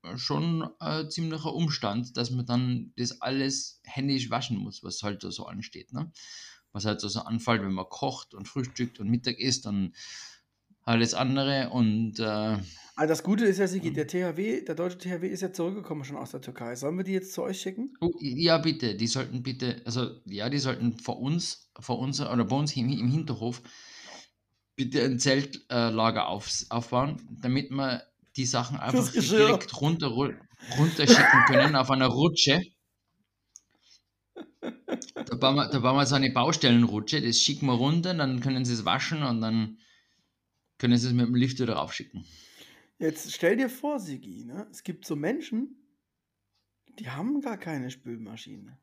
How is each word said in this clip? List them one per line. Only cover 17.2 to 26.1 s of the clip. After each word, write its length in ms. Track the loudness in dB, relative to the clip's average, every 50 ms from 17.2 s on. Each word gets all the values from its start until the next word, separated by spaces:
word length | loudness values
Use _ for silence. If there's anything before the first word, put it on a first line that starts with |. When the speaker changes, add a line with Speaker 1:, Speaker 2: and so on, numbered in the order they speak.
| -2 -4 -6
Speaker 2:
zu 100 | -6 -4
euch 180 | -4 -6 -6
schicken? 320 | -6 -8 -6 -6 -8 -8 -6 -2
Speaker 1:
Oh, 100 | -2 -2 -2 -2
ja, 380 | -4 -4 -2 2 4 6 6 6
bitte, 380 | 4 0 0 0 0 -2 0
die 120 | 0 0 0
sollten 360 | 0 -2 -4 -4 -6 -6 -4
bitte, 380 | -6 -6 -4 -4 -4 -4 -4 -6
also, 340 | -6 -4 -2 -4 -4 -6 -12 _
ja, 240 | -12 -8 -4 -4 -2
die 80 | -2 0
sollten 400 | 0 -2 -2 0 0 0 0 -2
vor 220 | -6 -8 -6 -4
uns, 520 | -2 0 0 0 -2 -4 -8 -10 _ _ _ -18
vor 200 | -4 -4 -2 -2
uns 200 | -2 -2 -2 -4
oder 220 | -4 0 2 2 2
bei 100 | 2 2
uns 200 | 2 2 0 0
im, 140 | 0 0 0
im 200 | 0 2 2 2
Hinterhof 500 | 2 2 0 -2 -4 -4 -4 -4 -6 -6 -12 -20 -20 -20 -20 -20 -20 -20 -20 -20 -20 -20 -20 _ _ _ _ _ _ _ _ _ _
bitte 280 | -6 -4 0 0 2 2
ein 160 | 2 0 2
Zelt, 460 | 2 4 4 2 2 -2 -8 -16 _ _
äh, 200 | 0 2 2 2
Lager 360 | 2 4 2 4